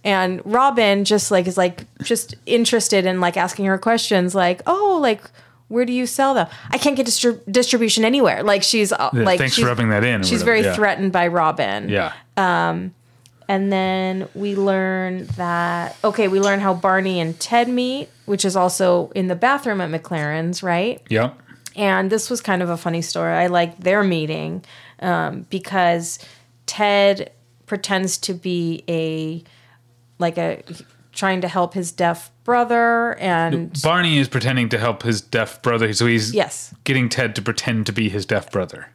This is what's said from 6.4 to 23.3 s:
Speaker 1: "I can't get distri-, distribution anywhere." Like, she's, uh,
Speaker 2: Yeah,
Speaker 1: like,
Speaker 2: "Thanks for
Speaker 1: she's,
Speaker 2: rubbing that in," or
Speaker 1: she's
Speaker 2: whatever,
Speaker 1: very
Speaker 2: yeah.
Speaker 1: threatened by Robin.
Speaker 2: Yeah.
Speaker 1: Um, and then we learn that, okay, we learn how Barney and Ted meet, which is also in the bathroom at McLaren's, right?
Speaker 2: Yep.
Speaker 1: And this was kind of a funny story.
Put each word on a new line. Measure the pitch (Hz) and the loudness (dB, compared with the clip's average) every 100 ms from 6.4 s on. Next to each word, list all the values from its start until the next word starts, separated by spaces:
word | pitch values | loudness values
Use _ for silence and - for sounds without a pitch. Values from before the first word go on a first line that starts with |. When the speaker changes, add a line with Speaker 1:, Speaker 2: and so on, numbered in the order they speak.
| 165 - - | 0 -6 -6
Speaker 1:
"I | 269 | 0
can't | 294 269 | 0 0
get | 233 | 0
distri-, | - 240 233 - | 2 2 0 0
distribution | 220 247 240 226 220 | 0 2 2 2 2
anywhere." | 220 277 208 - | 4 4 4 2
Like, | 208 202 | 2 2
she's, | - 226 196 | 2 2 2
uh, | - 131 | 0 0
Speaker 2:
Yeah, | 123 | 2
Speaker 1:
like, | 110 180 | 4 4
Speaker 2:
"Thanks | 135 | 2
for | 123 | 2
Speaker 1:
she's, | 123 | 2
Speaker 2:
rubbing | 120 113 | 2 2
that | 104 | 2
in," | 120 113 | 2 0
or | |
Speaker 1:
she's | 92 240 | 0 0
Speaker 2:
whatever, | 233 | 2
Speaker 1:
very | 220 | 2
Speaker 2:
yeah. | 202 | 2
Speaker 1:
threatened | 196 208 180 190 | 2 0 0 0
by | 180 175 | 2 2
Robin. | 175 156 151 107 101 107 | 2 0 0 -2 -2 -2
Speaker 2:
Yeah. | 101 87 - _ - | -2 -2 -6 _ 0
Speaker 1:
Um, | 185 175 165 170 185 - _ _ - _ - | 2 2 0 -2 -8 -14 _ _ -20 _ -4
and | 196 196 | -2 0
then | 190 185 190 185 185 190 | 0 0 -2 -2 -4 -8
we | 196 202 196 | -8 -4 -2
learn | 196 190 190 185 185 185 - - | 0 0 0 -2 -4 -6 -8 -6
that, | 175 170 170 170 170 - | -2 -2 -2 -4 -6 -2
okay, | 220 208 202 | -2 0 0
we | 196 | 2
learn | 202 196 | 2 2
how | 196 | 0
Barney | 175 196 190 190 180 | 0 2 2 0 -2
and | 165 165 | -4 -6
Ted | - 240 240 | 0 0 2
meet, | 247 247 262 - _ - | -2 -2 -4 -8 _ -6
which | 196 | -2
is | 196 185 | 0 2
also | 180 175 180 175 165 | 0 2 2 2 0
in | - 185 | -4 -2
the | 175 | 0
bathroom | 240 285 262 202 | 0 0 -2 -4
at | 170 | -4
McLaren's, | 160 - 165 147 156 165 175 | -6 -6 -4 -4 -2 -4 -4
right? | 185 170 208 - - | -2 0 -2 -6 -2
Speaker 2:
Yep. | 110 127 - _ - - - | 0 0 -4 _ -20 -18 -2
Speaker 1:
And | 202 190 190 | 0 0 0
this | 214 - | -2 -2
was | 240 | -6
kind | - 180 | -2 -2
of | 175 | 0
a | 170 | -4
funny | 170 165 | -4 -4
story. | 165 170 165 | -4 -4 -2